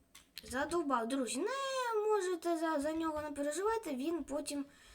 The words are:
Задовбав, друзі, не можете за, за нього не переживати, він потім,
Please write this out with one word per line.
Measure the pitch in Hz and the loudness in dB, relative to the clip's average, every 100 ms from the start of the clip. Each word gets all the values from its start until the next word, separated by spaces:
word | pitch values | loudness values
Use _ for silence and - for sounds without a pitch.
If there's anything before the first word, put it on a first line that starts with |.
| _ - - - - | _ -20 -18 -16 -6
Задовбав, | 254 302 339 294 247 226 | -2 0 0 2 2 2
друзі, | 269 226 233 | 0 0 0
не | 392 539 539 523 494 440 427 | 0 0 0 0 2 2 4
можете | 427 370 349 339 330 | 2 2 0 0 0
за, | 330 311 | 2 0
за | 285 | 0
нього | 320 330 302 | 0 -2 -2
не | 302 | -4
переживати, | 285 285 294 403 453 440 | -2 -2 0 0 0 0
він | 254 294 339 277 | -2 -2 -2 -2
потім, | 277 285 285 277 - - | -4 -4 -4 -6 -10 -20